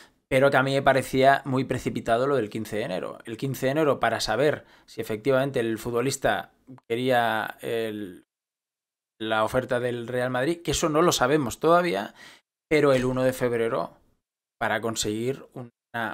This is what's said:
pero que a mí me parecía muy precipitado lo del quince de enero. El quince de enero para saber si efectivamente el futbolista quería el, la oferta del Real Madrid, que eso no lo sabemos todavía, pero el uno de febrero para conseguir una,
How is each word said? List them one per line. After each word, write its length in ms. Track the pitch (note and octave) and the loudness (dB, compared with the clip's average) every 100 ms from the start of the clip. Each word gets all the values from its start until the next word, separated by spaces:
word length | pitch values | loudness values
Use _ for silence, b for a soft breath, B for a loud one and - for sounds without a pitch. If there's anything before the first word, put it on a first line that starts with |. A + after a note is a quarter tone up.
| B _ _ | B _ _
pero 220 | C3 C3+ | 4 4
que 80 | C3 | 4
a 40 | |
mí 120 | C3+ | 2
me 80 | C3+ | 2
parecía 580 | C#3 C3 B2+ C3 C3 C#3 C#3+ | 4 2 2 4 6 4 2
muy 180 | C3 | -4
precipitado 600 | B2+ B2 C3 A2 A2+ A#2 C3+ | -2 -4 -4 -6 0 0 2
lo 100 | C#3 | 0
del 140 | G#2 | -2
quince 260 | - G#2+ G#2+ | -6 -6 -6
de 60 | |
enero. 340 | C3 B2+ B1 - | -4 -6 -8 -12
El 140 | - A2+ | -14 -8
quince 260 | C3+ B2+ | -6 -4
de 80 | C3 | -2
enero 260 | D3 D3+ A#2+ | 0 2 2
para 220 | A2+ G#2+ | 0 -2
saber 460 | - A2 D3+ C#3+ b b | -2 0 2 2 b b
si 160 | b - | b -12
efectivamente 580 | A#2 A2 C3+ C3 C#3 C3 | -6 -4 0 2 2 0
el 180 | A#2 A2 | -2 -4
futbolista 720 | B2 A#2 C3 C3 B2+ G2 - _ - C3 _ | -4 -2 -2 -2 0 -2 -4 _ -20 -20 _
quería 720 | A#2 B2+ B2 A#2 A2 - - | -4 2 2 2 0 -4 -8
el, 640 | C3 A#2 A2 G#2+ G2 F2 _ _ _ _ _ _ _ _ _ _ | -6 -4 -4 -8 -10 -14 _ _ _ _ _ _ _ _ _ _
la 260 | A2 A2 | -2 2
oferta 360 | A2 B2+ A#2 B2 | 2 0 0 -2
del 260 | B2 A#2+ A#2 | -2 -4 -4
Real 220 | B2 B2+ | -2 -2
Madrid, 320 | B2+ C#3 E3+ | 0 -2 -2
que 100 | - | -2
eso 180 | C#3+ E3+ | -2 0
no 100 | D3+ | 4
lo 120 | F3 | 4
sabemos 480 | - B2+ D#3 B2 - | 4 2 2 0 -2
todavía, 520 | D#3 F3 F3 F#3 - B B B _ _ _ | 4 4 4 -2 -6 B B B _ _ _
pero 240 | D3+ C#3+ | 2 4
el 140 | B2+ B2+ | 4 2
uno 160 | B2+ | 0
de 100 | C3 | 0
febrero 640 | B2+ B2 A#2 A2+ C3+ E3+ - _ _ _ _ _ _ | 0 -2 0 -2 -2 -6 -12 _ _ _ _ _ _
para 220 | A2 A2 | -2 -2
conseguir 640 | A2+ G#2+ G#2+ G#2+ A#2+ C3+ - | -2 -4 -4 -4 -4 -6 -12
una, 160 | C#3+ A#2+ _ _ A#2 A2 | -16 -16 _ _ -8 -6